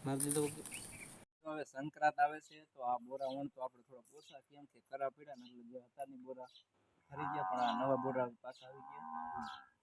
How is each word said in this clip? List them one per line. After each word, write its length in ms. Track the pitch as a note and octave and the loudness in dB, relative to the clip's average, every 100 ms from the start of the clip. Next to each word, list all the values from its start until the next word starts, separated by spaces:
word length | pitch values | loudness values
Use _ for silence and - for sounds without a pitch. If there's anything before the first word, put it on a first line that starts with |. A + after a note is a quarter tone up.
મારી 180 | C3+ C3+ | 0 4
દીધો. 180 | C#3+ D3+ D3 D3 - - - - - - - _ | 4 6 4 0 -8 -8 -10 -10 -12 -14 -20 _
તો 60 | D#3+ | -6
હવે 120 | D#3 C#3+ | -6 -4
સંક્રાંત 440 | C3 D3+ D3+ D3+ D3 | -4 -4 4 4 8
આવે 160 | D3 D3+ - | 6 6 -10
છે 100 | D3+ D#3 | -18 -18
તો 60 | C#3+ B2 | -4 0
આ 80 | B2 A#2+ | 0 0
બોરા 240 | C3+ C3 | -2 -2
વણ 140 | C3+ C#3+ | 0 -4
તો 40 | C3+ | -4
આપણે 180 | B2+ B2 A#2+ | -6 -6 -20
થોડા 300 | B2+ A2+ - | -20 -18 -18
ઓછા, 220 | - C#3+ _ | -16 -18 _
કેમ 160 | C#3+ C#3+ | -20 -20
કે 60 | A#2+ _ | -20 _
કરા 220 | C3+ C3+ D3 | -2 -2 -2
પીડા 200 | D3 B2+ | -16 -14
ને 60 | B2 | -16
એટલે 160 | B2 A#2 | -16 -14
જે 80 | B2+ A#2+ | -14 -14
અત્યારની 360 | - C#3 C3 B2+ | -8 -8 -8 -10
બોરા 240 | B2+ B2+ - _ _ _ _ _ | -10 -12 -16 _ _ _ _ _
ખરી 200 | C#3 F2+ | -4 -2
ગયા, 160 | F#2+ F#2 | 0 2
પણ 120 | B2 A#2+ | 4 4
આ 80 | A#2 | 4
નવા 220 | C3 C3 | 6 6
બોરા 240 | C3 B2+ B2 A#2 | 4 2 0 -2
પાછા 260 | B2+ - A#2 | -12 -12 -16
આવી 180 | G#2 - | -14 -14
ગયા 580 | - D#2 D#2+ D#2+ D2+ D2+ C2+ C2+ _ | -10 -8 -6 -4 -4 -6 -8 -14 _